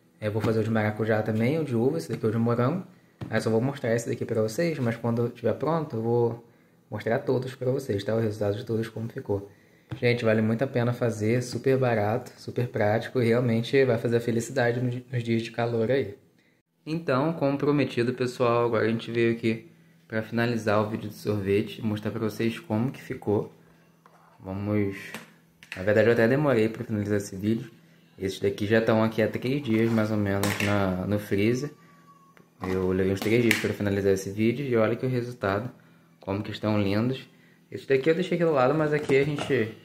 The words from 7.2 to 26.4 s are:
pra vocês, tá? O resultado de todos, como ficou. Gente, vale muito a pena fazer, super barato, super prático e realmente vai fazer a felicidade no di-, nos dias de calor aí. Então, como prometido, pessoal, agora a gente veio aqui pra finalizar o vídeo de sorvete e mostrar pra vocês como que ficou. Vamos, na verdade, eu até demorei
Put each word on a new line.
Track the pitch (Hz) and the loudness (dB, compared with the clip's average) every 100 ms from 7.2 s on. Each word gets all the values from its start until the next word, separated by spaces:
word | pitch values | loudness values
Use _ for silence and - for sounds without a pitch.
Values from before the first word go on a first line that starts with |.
| - 127 131 - | 0 -2 -2 -6
pra | 123 | -2
vocês, | 135 - 101 | -2 -2 -4
tá? | 104 | 0
O | 113 | 0
resultado | 113 104 104 107 | 0 0 -2 -2
de | |
todos, | - 110 113 | -2 -4 -4
como | 110 113 | -6 -8
ficou. | 135 - 98 - - _ _ - - | -8 -4 -4 -4 -16 _ _ -14 -2
Gente, | 123 117 | 0 2
vale | 113 110 | 2 2
muito | 110 113 | 2 0
a | 135 | 0
pena | 123 120 | 0 0
fazer, | 120 120 107 107 123 | 0 -2 0 0 0
super | 120 117 135 131 | -2 -2 2 2
barato, | 127 110 104 117 - - | 2 2 2 0 -4 -14
super | - 113 120 | -8 -4 -2
prático | 110 104 110 - 131 | 0 2 2 0 0
e | 113 | 2
realmente | 117 123 113 117 139 | 4 2 2 2 4
vai | 131 113 | 4 2
fazer | 123 117 | 2 0
a | |
felicidade | 120 113 - 135 120 127 | 2 -2 -2 0 0 2
no | 127 | -2
di-, | 120 - | -4 -6
nos | 123 | -4
dias | 113 113 | 0 0
de | 113 | 0
calor | - 117 117 110 | -2 -2 0 2
aí. | 139 - - _ _ _ _ _ _ - | 2 0 -6 _ _ _ _ _ _ -8
Então, | 165 170 127 156 | -6 0 0 0
como | 170 139 139 | 0 0 0
prometido, | 143 147 131 - 120 | 2 2 2 0 -2
pessoal, | 123 123 - 120 120 120 | 0 -2 0 2 2 2
agora | 110 110 | 2 0
a | |
gente | 113 - | 0 -2
veio | 117 117 | 0 2
aqui | 113 113 113 - - _ _ - | 2 0 -2 -6 -20 _ _ -8
pra | 110 | -6
finalizar | 107 117 117 113 107 104 107 | -4 -2 0 0 2 2 2
o | |
vídeo | 113 104 | -2 -8
de | - | -8
sorvete | - 104 95 101 110 - | -4 -2 2 2 0 -4
e | |
mostrar | 113 107 107 | -4 -4 -4
pra | 113 | -4
vocês | 110 104 113 117 | -4 -2 -4 -4
como | - 110 131 | -4 -2 -2
que | - | -4
ficou. | - - - 104 - - - _ _ _ - - _ - | -12 -8 -2 -2 -2 -10 -20 _ _ _ -20 -20 _ -16
Vamos, | 95 98 101 104 101 98 - - - - _ _ - 92 | -10 -6 -2 0 0 -4 -12 -16 -16 -20 _ _ -16 -4
na | |
verdade, | 95 107 110 | 2 4 6
eu | |
até | 117 113 | 6 4
demorei | 139 | 4